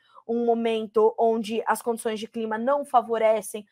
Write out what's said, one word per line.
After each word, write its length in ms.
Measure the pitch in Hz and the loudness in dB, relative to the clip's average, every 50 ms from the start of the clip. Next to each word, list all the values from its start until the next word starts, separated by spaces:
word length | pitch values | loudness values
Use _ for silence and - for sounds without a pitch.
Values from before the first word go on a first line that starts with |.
| _ _ _ - _ | _ _ _ -20 _
um 180 | - 233 233 240 | -4 -4 0 2
momento 720 | 233 233 233 226 226 226 220 220 202 _ 226 214 220 226 - | 2 2 2 2 0 0 -2 -4 -2 _ 4 4 4 4 4
onde 440 | 233 226 226 226 220 196 226 220 - | 2 2 2 0 -2 -4 -4 -4 0
as 140 | - 214 220 | -2 -2 -2
condições 400 | - 247 233 226 - 233 214 214 | 0 -4 -4 -4 -4 -6 -6 -6
de 80 | 220 - | -8 -10
clima 300 | _ 233 220 220 220 214 | _ -6 -6 -4 -4 -2
não 260 | 226 254 285 294 285 | 0 0 0 0 -2
favorecem 840 | 285 - 247 220 226 226 220 226 214 220 214 208 - - 214 214 _ | 2 2 2 2 2 -2 2 2 2 2 2 -2 -6 -12 -14 -14 _